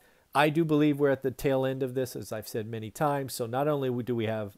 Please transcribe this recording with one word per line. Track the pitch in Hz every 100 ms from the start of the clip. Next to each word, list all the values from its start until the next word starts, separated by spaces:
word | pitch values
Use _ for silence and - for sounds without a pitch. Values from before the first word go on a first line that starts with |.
| _ _ _
I | - 156
do | 156
believe | 160 151 151 143
we're | 143
at | 135
the | 135
tail | - 143 135
end | 131 131
of | 131
this, | 131 123 135
as | 101
I've | 110 -
said | 120 107
many | 113 110
times. | - 151 143 127
So | - 117
not | 123 147
only | 147 131 123
do | 117 120
we | 110
have | 110 104